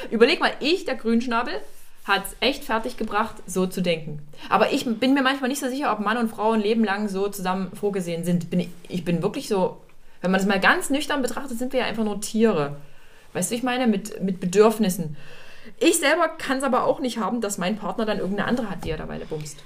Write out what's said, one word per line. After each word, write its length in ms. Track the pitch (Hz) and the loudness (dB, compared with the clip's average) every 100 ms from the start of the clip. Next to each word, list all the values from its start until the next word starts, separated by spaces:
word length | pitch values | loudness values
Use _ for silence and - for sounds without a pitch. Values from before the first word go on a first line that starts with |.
| - | -2
überleg 300 | 220 254 339 | 4 4 4
mal, 120 | 269 - | 0 0
ich, 240 | 277 370 - | 0 0 -2
der 100 | 254 | -4
Grünschnabel, 580 | 226 233 254 233 262 370 - - - - - | 0 0 0 -2 -4 -6 -8 -12 -14 -10 -2
hat's 300 | 196 185 - | -2 -2 -2
echt 240 | 233 294 | 0 0
fertig 340 | - 226 208 - | -2 -2 -2 -4
gebracht, 380 | 220 208 226 - - | -2 0 -2 -4 -4
so 220 | 180 185 | -2 0
zu 140 | 196 | 0
denken. 380 | 180 160 156 151 - - - | 0 0 -4 -10 -12 -12 0
Aber 220 | 190 - | 4 4
ich 120 | 277 247 214 | 2 0 2
bin 140 | 262 | 4
mir 80 | 277 | 4
manchmal 280 | 262 277 254 | 4 2 -2
nicht 100 | 285 | -2
so 60 | 269 | -2
sicher, 220 | 262 269 | -2 0
ob 60 | 214 | 0
Mann 180 | 202 240 | 0 0
und 120 | 226 | 0
Frau 220 | 202 214 | 0 2
ein 100 | 220 | 2
Leben 220 | 202 226 | 4 4
lang 240 | 214 202 208 | 2 2 -2
so 200 | 190 202 | 0 -2
zusammen 440 | 196 185 190 185 - | -2 -2 -2 -4 -2
vorgesehen 480 | 202 196 175 165 175 | -2 0 -2 -2 2
sind. 240 | 175 - | 0 2
Bin 120 | 180 | -2
ich, 80 | 170 - - | -2 -6 -8
ich 160 | - 180 | -6 0
bin 160 | 170 | 0
wirklich 260 | 175 285 - | 0 -2 -2
so, 300 | 196 170 - - - - - | 0 0 -2 -16 -18 -18 -4
wenn 100 | 180 | 0
man 80 | 185 | 2
das 80 | 196 | 4
mal 120 | 190 | 4
ganz 300 | 185 330 - | 4 4 2
nüchtern 320 | 277 294 285 | 0 0 0
betrachtet, 380 | 247 - 285 233 | 0 -2 -6 -4
sind 120 | 254 | -2
wir 100 | 254 | 0
ja 40 | 202 | 0
einfach 180 | 220 | 0
nur 160 | 214 202 | -2 -2
Tiere. 580 | - 220 220 170 143 147 - - - - - | -2 4 6 4 0 -6 -12 -16 -18 -20 -8
Weißt 180 | - 180 | -4 -2
du, 40 | 247 | -2
ich 80 | |
meine, 220 | 254 247 247 | 0 2 2
mit, 340 | 196 - - | 2 -2 -4
mit 160 | 190 180 | -4 -2
Bedürfnissen. 760 | 180 196 220 220 190 175 156 151 - - - - - - | 2 6 6 6 2 0 -4 -6 -10 -10 -12 -12 -12 2
Ich 180 | 302 339 | 4 6
selber 300 | 277 339 320 - | 4 4 2 -2
kann's 260 | - 269 | -4 -2
aber 200 | 269 240 | 2 2
auch 160 | - - | 2 2
nicht 180 | 254 226 | -2 -2
haben, 200 | 190 233 | -2 -2
dass 160 | 202 - | -2 -2
mein 200 | 180 214 | -2 -2
Partner 280 | 202 196 214 | -4 -2 -2
dann 140 | 196 | -2
irgendeine 280 | 190 196 - | -2 -2 0
andere 200 | 247 208 | 0 -2
hat, 140 | 180 | -4
die 60 | 165 | -6
er 80 | 156 | -6
derweil 240 | 156 151 - | -6 -10 -8
bumst. 280 | 156 147 - | -8 -8 -14